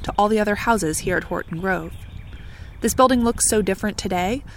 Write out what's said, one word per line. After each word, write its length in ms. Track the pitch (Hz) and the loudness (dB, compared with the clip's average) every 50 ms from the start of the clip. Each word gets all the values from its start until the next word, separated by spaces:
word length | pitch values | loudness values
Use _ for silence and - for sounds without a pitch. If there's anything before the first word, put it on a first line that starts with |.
to 100 | - - - - | -8 -4 2 2
all 100 | 208 208 | 4 4
the 120 | 220 214 | 4 4
other 160 | 208 208 208 | 4 2 0
houses 420 | - - 233 233 208 175 156 160 - | 0 2 2 2 2 2 0 -2 0
here 180 | - 185 180 | 0 0 0
at 80 | 160 - | 0 0
Horton 360 | - 180 - - - 170 165 | -2 -6 -6 -6 -6 -6 -4
Grove. 320 | 185 190 185 165 160 175 - - - - - - - - - - - - - - - - - - | -2 -2 -2 -2 -4 -6 -10 -12 -12 -12 -12 -14 -14 -12 -14 -14 -14 -14 -14 -14 -14 -16 -8 -2
This 140 | - 226 - | -2 0 4
building 280 | - 262 254 262 247 | 6 6 6 6 4
looks 260 | 233 233 240 - - - | 4 2 2 2 2 2
so 140 | 226 214 | 2 2
different 340 | 190 190 190 - - 208 - | 2 2 0 0 -2 -4 -2
today 460 | - - 185 196 180 180 190 247 285 - - - | -2 -4 -2 0 0 0 0 -2 -4 -6 -10 -10